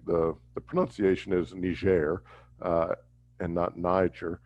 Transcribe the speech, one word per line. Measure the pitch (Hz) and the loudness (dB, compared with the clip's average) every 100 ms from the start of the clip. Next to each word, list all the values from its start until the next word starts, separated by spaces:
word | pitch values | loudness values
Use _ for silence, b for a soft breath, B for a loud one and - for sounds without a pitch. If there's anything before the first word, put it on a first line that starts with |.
| - | -2
the, | 85 82 80 - | 0 0 -2 -10
the | - | -16
pronunciation | - 175 185 - 98 92 - | -6 -2 -2 0 2 2 0
is | 92 82 | -2 -2
Niger, | 92 92 82 95 92 76 87 - B B - | -4 -4 -2 2 4 2 -2 -6 B B -10
uh, | 90 85 82 - - _ _ _ | 0 0 2 -2 -8 _ _ _
and | 90 | -4
not | 85 87 - | -2 -2 -2
Niger | 87 92 92 - 87 90 | 0 2 2 0 -8 -10